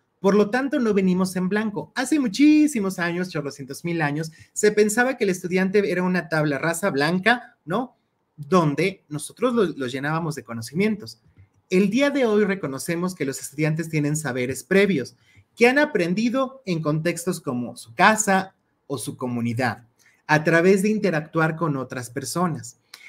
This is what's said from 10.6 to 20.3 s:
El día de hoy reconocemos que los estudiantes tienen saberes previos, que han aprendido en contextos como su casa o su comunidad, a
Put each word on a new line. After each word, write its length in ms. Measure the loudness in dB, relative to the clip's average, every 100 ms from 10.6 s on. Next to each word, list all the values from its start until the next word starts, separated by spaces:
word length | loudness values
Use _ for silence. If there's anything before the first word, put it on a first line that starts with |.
| -6 -2 -2 -2 -8 -20 _ _ -20 _ _
El 220 | 2 2
día 180 | 2 2
de 160 | 2
hoy 200 | 2 2
reconocemos 720 | 2 0 -6 -6 -4 -4 -4
que 120 | -4 -6
los 120 | -6
estudiantes 520 | -10 -2 -2 -2 -2
tienen 260 | -2 -2 -2
saberes 480 | -4 -4 -4 -6
previos, 520 | 0 4 4 2 -4 -12 _ _ _
que 140 | 2 4
han 100 | 4
aprendido 840 | 2 2 2 0 0 0 -2 -6
en 160 | -4 -2
contextos 600 | 0 0 -2 -2 -4 -4
como 340 | -4 -6 -6 -10
su 180 | -12
casa 600 | 4 4 4 2 0 -2 _ _ _ -10
o 100 | -8
su 220 | -8 -8
comunidad, 680 | -6 -4 -2 -2 -2 -4 _ _ _ _
a 160 | 0